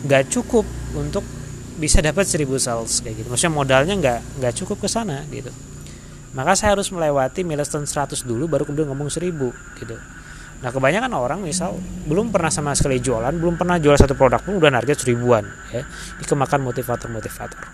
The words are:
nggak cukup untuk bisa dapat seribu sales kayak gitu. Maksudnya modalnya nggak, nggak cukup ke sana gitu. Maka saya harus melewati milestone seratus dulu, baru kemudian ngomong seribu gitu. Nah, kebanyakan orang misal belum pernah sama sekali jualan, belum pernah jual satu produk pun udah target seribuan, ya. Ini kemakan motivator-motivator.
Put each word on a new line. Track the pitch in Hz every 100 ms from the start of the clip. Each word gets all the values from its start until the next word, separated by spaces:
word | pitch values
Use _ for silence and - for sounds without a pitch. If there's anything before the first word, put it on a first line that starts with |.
| 139
nggak | 139 135
cukup | 247 - 233 - - - 151
untuk | 143 196 - - - - - -
bisa | 151 -
dapat | 151 151
seribu | 190 156 139 131
sales | 127 117 113 -
kayak | 120 117
gitu. | 117
Maksudnya | 123 175
modalnya | 151 135 131 156 202
nggak, | 139 117 - 143
nggak | 123 117
cukup | 185 202 202
ke |
sana | 226 220 139 147
gitu. | 120 - - - - - - - - -
Maka | 131 143
saya | 196 214 202
harus | 190
melewati | 180 156 139 131 -
milestone | 175 147 147 151 143
seratus | 147 139 143
dulu, | 127 117 165
baru | 139
kemudian | 147 143 151
ngomong | 135 147
seribu | 160 180 160 127 - - -
gitu. | 113 113 - - - - - -
Nah, | 127 131
kebanyakan | 131 190 254 175
orang | 123 170
misal | 190 - 180 208 - - 151
belum | 170 233 202
pernah | 160
sama | - 147 135
sekali | 147 127
jualan, | 123 113 120
belum | 170 170 170
pernah | 175 175
jual | 147 143
satu | -
produk | 127 131 120
pun | - 202
udah | 151 123
target | 117 147 127
seribuan, | 120 120 117 101 - -
ya. | 117 143 - - -
Ini | -
kemakan | 147 131 143 127
motivator-motivator. | 120 123 120 117 113 107 - 110 - -